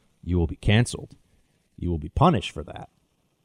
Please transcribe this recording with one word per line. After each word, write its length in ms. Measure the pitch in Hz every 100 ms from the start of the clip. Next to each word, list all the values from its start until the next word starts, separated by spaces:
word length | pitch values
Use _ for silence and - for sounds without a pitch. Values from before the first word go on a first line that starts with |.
| _ _
You 140 | - 87
will 100 | 80
be 100 | 82
canceled. 580 | - 104 98 - - - _ _ _ _ _ -
You 120 | 85
will 100 | 85
be 100 | -
punished 420 | - 160 131 -
for 120 | -
that. 260 | 73 - - _ _ _ _ _